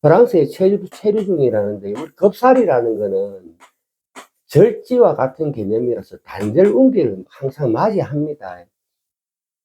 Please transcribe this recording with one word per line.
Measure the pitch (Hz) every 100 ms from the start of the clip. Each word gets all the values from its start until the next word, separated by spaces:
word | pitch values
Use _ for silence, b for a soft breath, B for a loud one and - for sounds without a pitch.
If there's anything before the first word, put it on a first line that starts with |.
프랑스에 | 151 175 240 180 139
체류, | - 190 202 180
체류 | - 214 208
중이라는데, | 196 175 131 110 101 104 98
우리 | 107 156 _
급살이라는 | 196 - 254 262 202 127 117 107
거는 | 104 95 101 98 87 82 _ _ _ _ _ - - _ _
절지와 | 139 214 - - 247 214 -
같은 | 131 131 156
개념이라서 | 117 98 110 - 92 95 -
단절 | _ 92 104 123 202
운기를 | 208 262 240 131 95 92
항상 | - 139 135 135
맞이합니다. | 113 196 202 107 143 151 147 95 87 90 _ _ _ _ _ _ _ _ _